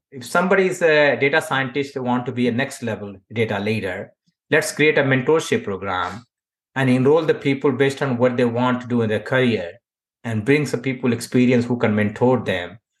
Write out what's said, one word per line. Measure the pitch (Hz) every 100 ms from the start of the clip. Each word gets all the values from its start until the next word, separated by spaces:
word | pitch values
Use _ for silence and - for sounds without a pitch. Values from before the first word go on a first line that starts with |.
| _
If | 135 120
somebody | 175 185 190 185
is | 180
a | 165 151 143 120
data | 139 160
scientist, | - 135 131 143 139
they | 135
want | 123 123 127
to |
be | 120 123
a |
next | 117 139 -
level | 117 98 101 95 -
data | 113 107 101
leader, | 101 110 98 92 - _ _ _ -
let's | 151 156
create | - 151 147
a |
mentorship | 135 131 139 160 - 117 104
program | 95 98 90 90 98 - _ _ _ _ 131
and | 131
enroll | 127 127 160
the | 156
people | 151 139 135 147
based | 123 139 -
on | 139 120
what | 127 120
they | 120
want | 117 127 120
to | 120
do | 120
in | 107
their | 107
career | - 131 127 104 87 - _ _ _ _
and | 117 110 107
bring | 147 147
some | 120
people | 135 127 123
experience | 113 - 127 123 120 117
who | 120
can | 113 107
mentor | 104 - 127 123
them. | 101 90 87 104 _ _